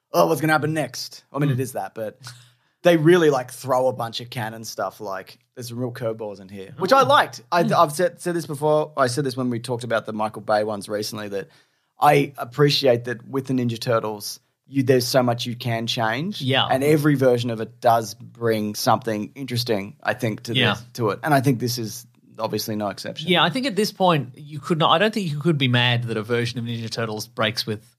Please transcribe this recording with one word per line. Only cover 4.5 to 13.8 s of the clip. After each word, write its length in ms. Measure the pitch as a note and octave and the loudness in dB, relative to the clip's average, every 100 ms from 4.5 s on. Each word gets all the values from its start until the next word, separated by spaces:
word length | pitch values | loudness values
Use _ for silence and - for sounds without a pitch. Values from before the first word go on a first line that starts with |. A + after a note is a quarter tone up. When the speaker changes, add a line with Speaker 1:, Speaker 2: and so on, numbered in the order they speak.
| A2+ | -8
Speaker 1:
stuff. 360 | A2 - F#2+ - | -10 -6 -6 -6
Like, 380 | G#2 F#2+ - - _ | -8 -10 -12 -20 _
there's 140 | - A#2+ | -16 -12
some 100 | A#2 | -8
real 140 | B2+ | -8
curveballs 480 | A#2+ A2+ A2+ G#2+ G2 | -6 -6 -6 -10 -12
in 80 | F#2+ | -14
here, 260 | G2+ F#2+ - | -14 -14 -6
which 140 | F#3 | 2
I 80 | C4+ | 4
Speaker 2:
Oh. 40 | F3 | 6
Speaker 1:
liked. 360 | C#4+ D#3+ - - | 4 2 -4 -2
I, 120 | F3 | 0
Speaker 2:
Mm. 100 | G#3 D#3+ | 2 4
Speaker 1:
I've 140 | D#3+ | 2
said, 300 | D3+ F3 - | 2 -2 -2
said 120 | F3+ | -4
this 140 | E3+ D#3+ | -4 -4
before. 460 | C3+ D3+ D3+ D3+ - | -2 2 2 0 0
I 100 | B2+ | 0
said 180 | B2 C3+ | 0 -4
this 100 | B2 | -2
when 140 | B2 | -4
we 100 | A2+ | -4
talked 240 | A#2+ A#2 | -4 -6
about 220 | A2+ A2+ A2 | -2 -2 -2
the 80 | |
Michael 280 | G#2+ G#2+ A2 | -4 -6 -4
Bay 220 | G2+ G#2+ | 0 0
ones 240 | G#2+ G#2 G2 | 0 -4 -6
recently, 400 | G#2 G#2+ A2 G#2 | -6 -6 -8 -8
that 220 | G2 F#2 _ _ _ _ - | -8 -10 _ _ _ _ 2
I 340 | D3 D3 C#3+ - | 4 4 2 -4
appreciate 680 | B2 - D3 C#3 C3+ A#2+ B2 | -6 2 4 4 4 4 0
that 220 | A2+ - | -10 -8
with 200 | C3+ C3+ | -6 -2
the 60 | |
Ninja 260 | B2+ A#2+ | -2 -2
Turtles, 600 | A#2 | -2